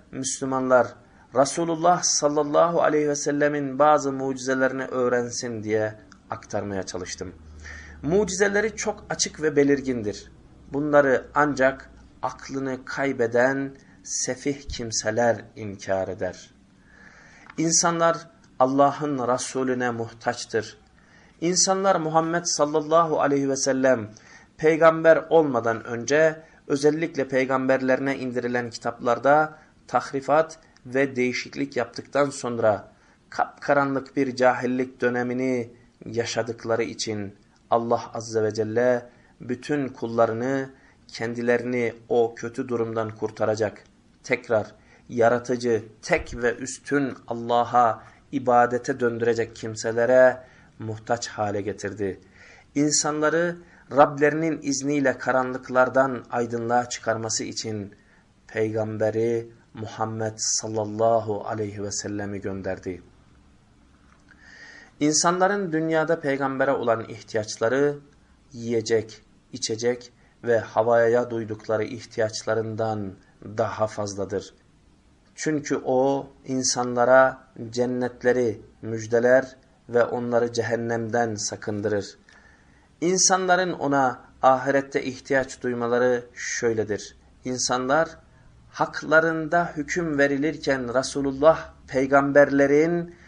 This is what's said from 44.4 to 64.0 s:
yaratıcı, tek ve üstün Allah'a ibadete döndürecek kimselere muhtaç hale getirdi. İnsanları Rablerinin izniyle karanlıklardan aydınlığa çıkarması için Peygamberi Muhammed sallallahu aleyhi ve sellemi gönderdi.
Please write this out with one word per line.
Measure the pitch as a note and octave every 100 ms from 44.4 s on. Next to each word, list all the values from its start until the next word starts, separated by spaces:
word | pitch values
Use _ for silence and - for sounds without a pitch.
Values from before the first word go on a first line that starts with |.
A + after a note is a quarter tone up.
| - A2 F#2+ - _ _ -
yaratıcı, | A#2+ A#2 A#2+ A#2+ B2 A#2+ A2 A2 -
tek | - D#3+ - A#2+
ve | A#2+ A2+
üstün | C3 - - C#3+ C3+ - -
Allah'a | A#2 A#2 A#2+ A#2 B2 A#2 A2 - - -
ibadete | C#3 A#2+ A#2+ A#2+ B2 C3 B2+
döndürecek | B2 A#2 A#2 A2+ A2+ -
kimselere | A2+ A2 A2+ A2+ A#2+ B2+ B2+ B2+ - - _ -
muhtaç | A2 A2 - A#2 -
hale | - G#2 G2+
getirdi. | G2+ F#2+ G2+ G2+ G2 F2+ - - - - _ C#3+
İnsanları | D3 D3 D3+ D3+ D3+ D#3+ F3 F3 - - -
Rablerinin | B2+ D3 C#3+ D3 D3+ E3 D3
izniyle | C#3 C3+ C#3 D3 C3 A#2+
karanlıklardan | B2+ B2+ B2+ B2+ B2+ B2+ B2+ B2+ C3+ B2 -
aydınlığa | A#2+ A#2+ A#2 A2+ A#2+ A#2+
çıkarması | - A#2 A2 A2+ -
için | A#2+ G#2 A2+ G#2+ G2 - _ _ _ _ -
Peygamberi | A2 A2 A2 G#2+ G#2+ G#2+ A2 A#2 A#2 A#2 - _
Muhammed | - A2 A2 A2 A2 A2 A2
sallallahu | - - A2 A2 G#2 G#2 A2+ A#2 A2 G2+ G#2+
aleyhi | A2+ G#2 G2+
ve | G2+
sellemi | - G2+ G#2 G2+ G2
gönderdi. | G#2 F#2+ F#2+ F#2 F#2+ F2 - _ _ _ _ _ _ _ _ _